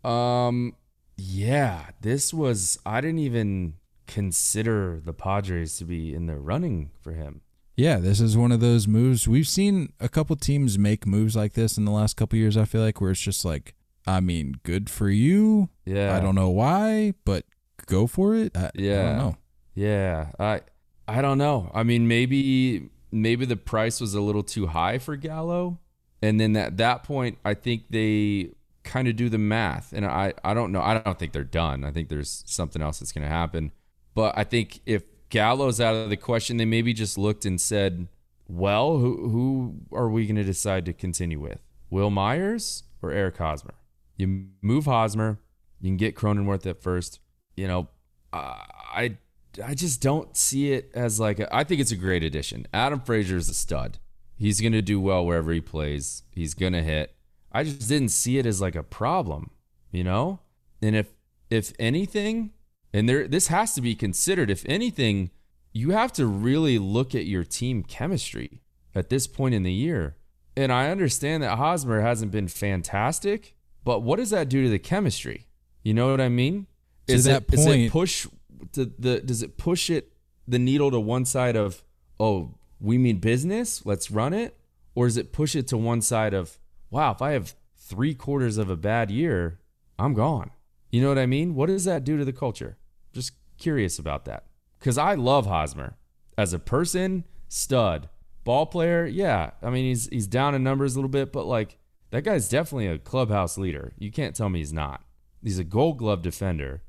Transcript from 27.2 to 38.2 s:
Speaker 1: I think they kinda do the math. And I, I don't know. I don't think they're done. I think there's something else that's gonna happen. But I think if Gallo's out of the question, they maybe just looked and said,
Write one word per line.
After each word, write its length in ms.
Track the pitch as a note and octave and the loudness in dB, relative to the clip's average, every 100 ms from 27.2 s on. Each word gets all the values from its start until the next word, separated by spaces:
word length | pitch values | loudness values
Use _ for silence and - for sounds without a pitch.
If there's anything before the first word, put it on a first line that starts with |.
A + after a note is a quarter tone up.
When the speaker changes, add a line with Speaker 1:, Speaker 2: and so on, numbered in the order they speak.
| B2 - G#2 | -4 -4 -4
Speaker 1:
I 80 | |
think 320 | G#2 B2 A2+ - | -4 -2 -4 -4
they 600 | A2 A2 G#2+ G#2 G2+ E2+ - _ _ | -2 2 2 2 0 -4 -10 _ _
kinda 300 | - B2+ B2+ | -8 -2 -2
do 160 | A2+ A#2+ | 0 0
the 80 | A2 | 0
math. 560 | G#2 A2 G2+ - - | 2 2 0 -4 -8
And 120 | - G2+ | -4 -2
I, 280 | E2+ G2 - | 0 0 -2
I 100 | - | -2
don't 180 | G#2+ A2+ | 0 0
know. 100 | F#2+ | 0
I 180 | F2 A2 | 2 2
don't 180 | A2 F2+ | 0 -4
think 140 | D#2+ | -4
they're 100 | C#2+ | -6
done. 400 | C2+ E2 E2 C2+ | -2 0 0 -2
I 80 | C#2 | -4
think 180 | D2 D#2+ | -6 -4
there's 340 | D2 C#2+ - - | -6 -6 -10 -10
something 340 | - D#2 D#2+ | -6 -4 -4
else 180 | D2+ D2 | -4 -6
that's 120 | - | -8
gonna 160 | - D2 | -6 -4
happen. 440 | D#2+ E2+ E2+ D#2 - _ _ _ | -2 -2 -4 -6 -8 _ _ _
But 240 | - G#2+ - | -2 0 0
I 60 | |
think 380 | G#2 A#2+ G#2 - - | -2 -2 -2 -8 -2
if 180 | G#2+ - _ - | -2 -2 _ -4
Gallo's 500 | A2+ A2 C3 C#3 A2+ | 2 2 4 2 2
out 160 | A#2 A2 | 2 2
of 140 | A2 | -2
the 80 | G2+ | -4
question, 400 | - A#2 - A#2 | 0 -2 0 0
they 80 | A2+ | 2
maybe 280 | A2+ A#2 | 2 2
just 240 | A2 G#2 - | 0 -4 0
looked 280 | G2+ G#2 G#2 | -2 0 -2
and 160 | F2+ | -2
said, 460 | - G#2 G2 F2 F2 - | 0 2 0 -2 -8 -14